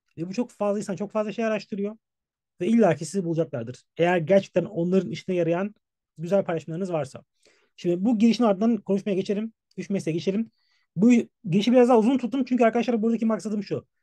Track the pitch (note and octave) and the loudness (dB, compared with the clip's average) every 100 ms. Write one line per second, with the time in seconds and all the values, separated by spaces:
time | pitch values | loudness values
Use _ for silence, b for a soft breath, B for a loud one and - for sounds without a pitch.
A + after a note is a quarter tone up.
0 | _ - F3 F#3+ B3 - G#3 G#3 G#3 F#3+ | _ -12 -8 -6 -6 -4 -4 -2 -4 -8
1 | G#3 G#3+ G#3+ A3 A3+ G#3+ - G3 G3+ A3 | -6 -4 -4 -4 -4 -4 -6 -8 -8 -8
2 | _ _ _ _ _ - F3+ A3+ F#3 D3+ | _ _ _ _ _ -6 0 4 4 2
3 | D#3+ G3 E3+ D#3+ D3 B2+ A#2 B2+ _ - | -4 -4 -2 -2 -2 -4 -8 -14 _ 0
4 | F3 F3+ D3+ G3 G3 F3+ - E3+ F3 F#3+ | 2 2 4 2 2 -4 -2 -4 0 0
5 | F3 D#3 - F3+ E3 E3+ G#3 - _ _ | 0 -8 -4 -2 0 0 -4 -10 _ _
6 | _ - D#3 G3 F#3+ E3 E3 D#3+ F#3+ D#3+ | _ -12 -2 0 0 -4 -6 -8 -4 -4
7 | C#3 - _ _ _ _ _ - F3 F3 | -6 -12 _ _ _ _ _ -8 -4 0
8 | A3 G#3+ A#3 A3 A3+ F#3+ A3+ G#3 - G3 | 0 4 4 4 2 2 0 0 -2 -2
9 | G#3 F#3+ F#3+ G3+ A3+ _ _ - F#3+ F#3+ | -2 -4 -2 -4 -6 _ _ -12 -6 -4
10 | E3 E3 F#3+ G3+ A3+ _ _ _ _ E3 | -2 -4 -2 -4 -4 _ _ _ _ 2
11 | A#3 A#3 - _ F#3 F#3+ B3 B3 A#3+ A#3 | 4 4 2 _ -2 0 4 6 6 6
12 | G#3+ C4+ A#3 C4+ B3 B3 A3+ A#3+ B3+ A#3 | 4 2 -2 -4 -2 2 2 2 -2 0
13 | A3+ A#3 A3+ G#3 G#3+ G#3 G3 C3+ - _ | 0 0 -2 -2 -4 -6 -6 -8 -10 _